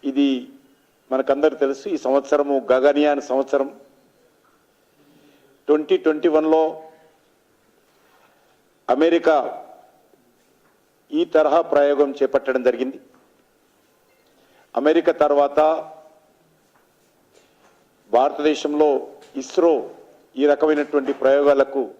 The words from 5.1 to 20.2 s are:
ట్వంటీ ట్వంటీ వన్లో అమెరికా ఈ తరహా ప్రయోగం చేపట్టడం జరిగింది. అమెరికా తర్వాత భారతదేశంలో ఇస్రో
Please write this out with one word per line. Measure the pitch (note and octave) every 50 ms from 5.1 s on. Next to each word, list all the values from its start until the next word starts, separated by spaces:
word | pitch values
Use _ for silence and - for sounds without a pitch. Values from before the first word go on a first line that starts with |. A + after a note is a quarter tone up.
| _ _ _ _ _ _ _ _ _ _ _ -
ట్వంటీ | D3+ D3+ D3+ - F#3+ F3+ -
ట్వంటీ | D#3 D3+ D3+ D#3+ F3 D#3
వన్లో | D#3 D#3 D#3 D#3+ D#3+ D#3+ D#3+ D#3 - - - - _ _ _ _ _ _ _ _ _ _ _ _ _ _ _ _ _ _ _ _ _ _ _ _ _ _ _ _ _ _ _ _ _ _ _ _ _ _ - B2
అమెరికా | C3+ D#3 E3 E3 E3 E3 E3 D#3 C#3+ B2 - - - - - - - _ _ _ _ _ _ _ _ _ _ _ _ _ _ _ _ _ _ _ _ _ _ _ _ _ _ C#3+ D#3
ఈ | F3 E3+ -
తరహా | D#3 D3+ D3+ C#3+ E3+ E3 -
ప్రయోగం | - C#3+ C#3+ C#3+ D3 C#3+ D3 C#3 C3+ -
చేపట్టడం | C#3 C3 - C3+ - - B2+ C3 B2 C3
జరిగింది. | A#2+ A#2 C3 C3 C#3 - - _ _ _ _ _ _ _ _ _ _ _ _ _ _ _ _ _ _ _ _ _ _ _ _ _ _ _ _ _ _ _ _ _ _ -
అమెరికా | C3+ D3 D#3+ E3+ E3 E3+ D#3+ - D3+
తర్వాత | D3 C#3+ C#3+ C#3+ C#3 C#3+ D3+ D3+ D#3 D#3+ D#3 - - - - - - _ _ _ _ _ _ _ _ _ _ _ _ _ _ _ _ _ _ _ _ _ _ _ _ _ _ _ _ _ _ _ _ _ _ _ _ _ _ _ _ A2
భారతదేశంలో | A#2+ C3 D3 C#3 - D3 D#3 D3+ - - D3 D3 D3 D#3 D3+ C#3 B2+ - - - - - - _ -
ఇస్రో | C3 - - - E3 E3+ D#3 B2+ - - - - - _ _ _